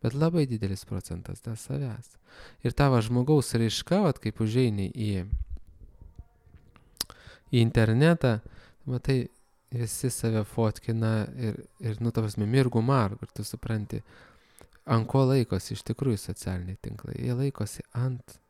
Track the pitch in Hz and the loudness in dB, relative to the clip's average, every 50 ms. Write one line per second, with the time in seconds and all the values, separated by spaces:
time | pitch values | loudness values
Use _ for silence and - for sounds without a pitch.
0 | - 120 120 139 156 165 170 170 147 131 120 107 110 95 95 - - - 101 95 | -4 -2 0 2 2 2 4 2 2 0 0 -2 -2 -2 -4 -4 -6 -8 -8 -8
1 | - - 85 87 - - - - - 117 113 113 - - 135 139 143 127 107 113 | -8 -8 -10 -10 -10 -10 -12 -10 -10 -10 -10 -10 -8 -6 -6 -6 -6 -6 -8 -10
2 | - - - - _ _ - - - - - - - 123 - - 143 139 131 120 | -14 -18 -20 -20 _ _ -20 -20 -20 -20 -10 -6 -4 -2 2 4 4 6 6 4
3 | 110 110 123 123 123 139 156 147 127 - - 117 113 110 - - - - 170 196 | 4 2 2 2 4 4 4 4 2 2 0 2 2 0 0 -2 -2 0 2 4
4 | 208 156 123 - - 110 - - 113 107 110 127 131 117 104 101 98 90 - - | 4 2 2 0 -2 -4 -2 -2 0 0 2 2 2 2 2 0 -2 -2 -2 -2
5 | 110 104 98 92 90 104 - - - - - - - - - - - - - - | -2 -2 0 -2 -2 -2 -2 -4 -4 -4 -10 -12 -12 -14 -20 -20 -20 -20 -20 -20
6 | - - - - - _ _ _ _ - - - - - - - _ _ _ - | -20 -20 -20 -20 -20 _ _ _ _ -20 -20 -20 -20 -20 -20 -20 _ _ _ -12
7 | - - - - - - - - _ - - 123 117 117 - 120 113 110 113 120 | -12 -10 -12 -20 -20 -20 -20 -20 _ 0 4 4 4 4 4 4 4 4 6 6
8 | 151 165 170 160 - 127 113 107 - - - - - - - - - 135 127 120 | 6 6 6 4 4 2 2 0 -2 -8 -18 -20 -20 -20 -20 -14 -8 -6 -6 -4
9 | - - 135 127 120 - _ _ _ _ _ _ _ - - 120 117 110 - - | 0 0 0 0 0 -4 _ _ _ _ _ _ _ -8 -6 -6 -4 -4 -4 -4
10 | - 127 - - - 113 113 110 104 - - - 113 107 107 - - - 113 113 | -4 -4 -4 -2 -2 0 0 0 -2 -2 -2 0 0 0 0 -4 -4 -4 -2 0
11 | 113 113 110 110 104 - - 127 120 110 - - - - _ - - 113 107 104 | 0 0 0 0 -2 -4 -6 -6 -4 -4 -6 -6 -10 -18 _ -8 -6 -6 -4 -2
12 | 117 117 - 117 110 107 107 - 107 104 120 135 131 123 113 113 110 127 139 135 | -2 -2 0 0 0 0 0 -2 0 2 4 4 4 4 4 2 2 4 4 4
13 | 110 95 104 - - - - - 104 - - 110 - - 110 107 104 - - 107 | 2 2 -2 -6 -12 -12 -10 -10 -10 -10 -10 -8 -6 -4 -4 -4 -4 -6 -8 -8
14 | - - - - - - - - _ _ _ - - _ _ - - - - 113 | -10 -12 -20 -20 -20 -20 -20 -20 _ _ _ -20 -20 _ _ -10 -2 0 2 2
15 | 113 117 - 135 135 127 135 135 117 - - 92 - - 110 - - - 120 - | 2 2 2 4 4 4 4 4 2 2 0 -4 -4 -6 -8 -8 -6 -6 -4 -2
16 | 139 135 110 98 - - - - - 95 92 90 90 90 95 - - 110 107 107 | 0 0 0 -2 -4 -8 -10 -8 -6 -6 -4 -4 -6 -8 -10 -10 -10 -10 -10 -10
17 | - - - - - 123 123 123 139 139 - - 107 107 - - - _ - 120 | -10 -10 -8 -6 -4 -2 -2 0 -2 -2 -2 -4 -6 -8 -8 -12 -12 _ -4 -2
18 | 123 131 127 120 - - - - _ | -2 -2 -2 -6 -10 -16 -20 -20 _